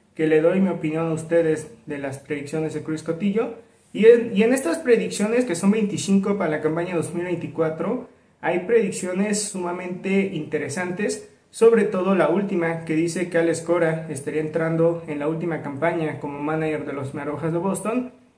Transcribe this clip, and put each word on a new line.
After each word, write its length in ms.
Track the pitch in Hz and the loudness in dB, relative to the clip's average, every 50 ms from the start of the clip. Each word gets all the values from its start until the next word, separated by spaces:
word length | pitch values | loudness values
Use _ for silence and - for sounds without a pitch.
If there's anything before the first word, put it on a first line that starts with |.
| _ _ _ | _ _ _
que 100 | - 156 | 0 2
le 160 | 156 156 156 | 4 6 6
doy 200 | 160 175 185 190 | 6 4 4 4
mi 80 | 190 175 | 4 2
opinión 400 | 165 - 160 151 156 160 165 165 | 2 0 -2 -2 -2 0 0 0
a 40 | 156 | -2
ustedes 540 | 156 - - 170 170 165 160 156 - - - - - _ | -4 0 2 2 4 4 4 2 0 -4 -8 -18 -16 _
de 140 | 151 143 139 | -10 -8 -8
las 180 | 139 135 127 | -6 -8 -8
predicciones 560 | - - - 151 143 131 - 160 160 156 151 151 | -10 -8 -6 -6 -6 -6 -4 -4 -4 -4 -4 -4
de 80 | 151 | -6
Chris 220 | - 156 156 151 - | -6 -6 -6 -4 -4
Cotillo. 500 | 165 160 - 208 196 202 226 262 - - - - _ _ _ _ _ | -6 -4 -2 0 0 0 0 -2 -2 -6 -12 -18 _ _ _ _ _
Y 160 | - 190 214 | 0 6 8
en, 240 | 226 240 226 - - 196 | 10 10 8 6 2 2
y 80 | 196 | 2
en 100 | 226 240 | 4 4
estas 280 | 269 269 - 339 311 - | 2 2 0 -2 -2 0
predicciones, 680 | - 247 233 196 185 180 - - 208 220 233 254 247 | 2 2 2 2 2 -2 -4 -4 -2 0 0 0 0
que 80 | - 165 | 0 -2
son 160 | 165 196 196 | 0 2 2
veinticinco 680 | 214 226 202 190 160 160 - 196 196 196 196 202 196 | 2 2 0 -2 -2 -4 0 2 2 2 2 2 0
para 140 | 196 175 156 | 0 0 -2
la 120 | 151 151 | 0 0
campaña 340 | 151 156 160 170 175 185 175 | 0 0 0 -2 -2 -2 -2
dos 180 | 160 139 - 175 | -4 -4 -4 -4
mil 120 | 170 180 | -6 -4
veinticuatro, 840 | 180 170 160 156 - - 156 160 160 160 170 170 208 254 247 - - _ _ _ _ _ _ | -4 -4 -4 -6 -6 -4 -2 -2 -2 -2 -2 -4 -4 -4 -4 -6 -12 _ _ _ _ _ _
hay 200 | - 160 180 175 | -4 -2 -2 -2
predicciones 840 | 180 - 240 226 202 190 - - 185 180 175 190 208 214 202 196 - | 0 2 2 4 4 2 -2 -4 -6 -4 -2 0 0 0 0 -2 -4
sumamente 880 | - - 180 175 175 175 180 185 180 185 - - 190 196 196 190 - 165 | -4 -6 -6 -6 -6 -6 -6 -8 -8 -8 -6 -4 -2 0 0 0 0 -4
interesantes, 960 | 151 151 - 151 143 - - - 185 180 180 180 208 208 254 - - - - - _ _ _ | -6 -6 -4 -4 -4 -4 -4 -6 -6 -6 -4 -4 -4 -4 -4 -4 -6 -10 -16 -20 _ _ _
sobre 320 | - - 226 233 226 202 202 | 0 4 6 6 8 6 4
todo 320 | - - 185 180 190 190 | 2 0 0 2 2 4
la 140 | 175 151 151 | 4 4 4
última, 540 | 170 202 196 196 196 175 165 165 165 160 - | 2 2 0 0 0 0 0 0 -2 -4 -4
que 120 | - 156 | -2 0
dice 340 | 160 170 170 - 190 170 170 | 0 0 0 -2 -4 -2 0
que 80 | - | 2
Alex 240 | 165 165 170 160 165 | 2 2 2 0 0
Cora 460 | - 170 175 170 165 160 160 160 160 160 | 0 0 2 2 2 2 0 -2 -4 -8
estaría 320 | 143 131 - 151 135 156 | -10 -8 -8 -4 -2 -2
entrando 640 | 156 156 160 165 160 160 165 160 165 170 170 165 - | -2 -2 -2 -2 0 0 2 2 2 2 2 0 -4
en 140 | 156 147 143 | -8 -6 -4
la 80 | 143 | -2
última 340 | 151 160 160 180 170 156 139 | -2 -2 -2 -4 -4 -4 -4
campaña 580 | - 139 135 131 156 170 170 165 156 151 131 - | -6 -8 -4 -2 -2 -2 0 0 -2 -4 -4 -6
como 200 | - 143 143 147 | -8 -8 -6 -6
manager 480 | 147 151 160 160 160 156 151 135 139 | -4 -4 -2 -2 -2 -2 -4 -4 -6
de 60 | 147 139 | -8 -8
los 200 | 139 127 131 - | -8 -8 -8 -8
Marojas 400 | 147 143 147 147 - 165 160 165 | -8 -6 -6 -6 -4 -4 -2 -2
de 60 | 170 | -2
Boston 520 | 185 196 175 - - 214 240 254 254 - - - _ _ _ | -2 -2 -2 -4 -4 -2 -2 -2 -4 -6 -10 -20 _ _ _